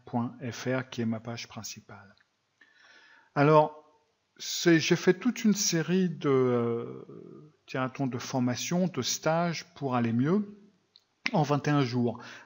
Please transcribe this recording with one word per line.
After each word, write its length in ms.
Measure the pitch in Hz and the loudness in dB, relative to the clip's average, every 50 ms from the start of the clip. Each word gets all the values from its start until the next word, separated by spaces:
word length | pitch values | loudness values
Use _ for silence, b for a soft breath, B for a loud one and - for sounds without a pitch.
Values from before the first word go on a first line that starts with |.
| _ | _
point 320 | - - 120 117 - 117 - 139 117 | -6 -4 -4 -4 -4 -6 -10 -10 -10
F 160 | - - - | -10 -6 -4
R, 240 | 123 131 131 123 - | -4 -2 -2 -4 -6
qui 100 | - 120 | -6 -4
est 60 | 113 | -4
ma 140 | 113 113 110 | -4 -4 -6
page 280 | - 120 117 - - - | -8 -10 -12 -12 -12 -14
principale. 640 | - 117 104 - - 107 - - 104 98 101 101 _ _ _ _ _ _ _ _ _ b b b b b b b b b b b b b b b b | -14 -16 -14 -14 -16 -18 -20 -20 -20 -20 -20 -20 _ _ _ _ _ _ _ _ _ b b b b b b b b b b b b b b b b
Alors, 420 | 147 143 156 156 151 151 151 - - - _ _ _ _ _ _ _ _ _ _ - | 4 6 8 8 8 6 4 -2 -10 -20 _ _ _ _ _ _ _ _ _ _ -14
c'est, 380 | - - - - - 175 165 156 | -12 -10 -8 0 4 6 6 6
j'ai 160 | - - 175 | 4 2 0
fait 200 | - - 190 185 | 4 4 2 2
toute 300 | 185 - 247 - - - | 2 0 -4 -2 2 2
une 100 | 214 196 | 2 2
série 540 | - - - 170 165 151 160 180 190 185 175 | 2 0 0 0 0 0 0 0 2 0 0
de, 200 | 156 143 147 143 | -2 -2 0 2
euh, 1200 | 135 131 127 123 123 120 117 117 117 117 120 127 131 131 - - 131 113 - - - 147 151 151 _ _ _ | 4 4 4 4 2 2 0 0 -2 -4 -6 -8 -12 -14 -16 -16 -18 -18 -18 -20 -20 -20 -20 -20 _ _ _
dira-t-on, 400 | - - 135 127 127 - - 139 | -8 -4 -4 -4 -4 -4 -4 -4
de 120 | 123 123 117 | -4 -4 -6
formations, 680 | - - - 131 123 123 120 - - - 175 175 185 | -6 -4 -2 -2 0 0 -2 -4 -4 -2 0 0 0
de 160 | 170 - 131 | 0 -2 -4
stages 600 | 120 - - - - 160 160 170 175 170 151 - - - _ | -4 -4 -6 -2 -2 0 0 2 0 -2 -4 -6 -10 -14 _
pour 220 | - 139 127 127 | -6 -4 -2 0
aller 160 | 120 117 113 | 0 0 2
mieux 440 | 117 120 131 156 190 214 202 - - - - - _ _ _ _ _ _ _ _ _ _ - - | 2 2 2 2 2 0 -2 -4 -10 -20 -20 -20 _ _ _ _ _ _ _ _ _ _ -4 0
en 100 | 226 165 | 2 2
vingt 240 | 147 139 143 139 - | 2 2 2 0 2
et 60 | 147 | 2
un 100 | 147 143 | 2 2
jours. 400 | 135 117 123 123 120 120 113 B B B B B B | 2 2 0 0 0 -2 -2 B B B B B B